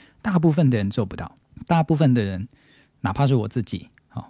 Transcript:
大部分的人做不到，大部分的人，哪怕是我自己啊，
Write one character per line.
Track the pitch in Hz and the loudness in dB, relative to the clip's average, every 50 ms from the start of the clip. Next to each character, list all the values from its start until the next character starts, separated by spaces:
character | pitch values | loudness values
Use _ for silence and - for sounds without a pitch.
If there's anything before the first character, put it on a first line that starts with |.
| - _ _ _ | -6 _ _ _
大 | - 226 185 | -4 -2 0
部 | 175 156 170 | 2 2 2
分 | 147 170 160 135 | 4 4 4 2
的 | 120 | 2
人 | 107 101 | 2 0
做 | 98 - - 107 | -2 -2 -4 -4
不 | 95 - | -4 -6
到， | - 87 - - _ _ _ _ - - | -10 -12 -12 -14 _ _ _ _ -10 -4
大 | - 175 165 | 0 0 2
部 | 151 - 165 | 2 2 2
分 | 143 160 135 123 | 4 4 4 4
的 | 120 104 | 2 0
人， | 98 95 92 104 - _ _ _ _ _ _ _ _ _ _ | -2 -4 -6 -8 -10 _ _ _ _ _ _ _ _ _ _
哪 | - 90 | -6 -4
怕 | 92 - 143 | -2 0 0
是 | 131 139 | 2 2
我 | 120 104 | 0 0
自 | 110 - 127 104 | -2 -4 -6 -6
己 | - - 85 - - _ _ _ _ | -6 -8 -10 -10 -14 _ _ _ _
啊， | - 113 - - | -16 -16 -16 -12